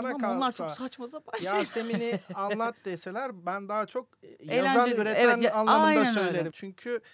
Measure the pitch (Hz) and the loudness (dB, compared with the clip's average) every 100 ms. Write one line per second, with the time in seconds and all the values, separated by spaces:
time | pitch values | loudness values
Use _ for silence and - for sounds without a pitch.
0 | 254 277 226 247 254 240 165 151 254 - | -4 -2 -2 0 0 -2 -6 -8 -10 -10
1 | 247 302 - 330 185 208 294 - 226 220 | -14 -14 -12 -6 -2 0 0 -4 -2 -2
2 | 233 202 - 185 196 208 233 233 196 175 | -2 -4 -6 -6 -4 -2 -4 -6 -8 -8
3 | 190 202 269 196 175 196 196 208 208 254 | -8 -8 -8 -8 -6 -6 -4 -4 -4 -6
4 | - _ - - - 240 269 254 247 233 | -10 _ -20 -16 -2 2 4 4 4 2
5 | 208 220 240 233 233 214 220 277 311 302 | 0 4 4 6 2 2 4 6 6 4
6 | 262 220 185 175 165 - 196 185 240 240 | 4 2 0 -2 -4 -6 -14 -12 -8 -8
7 | - | -8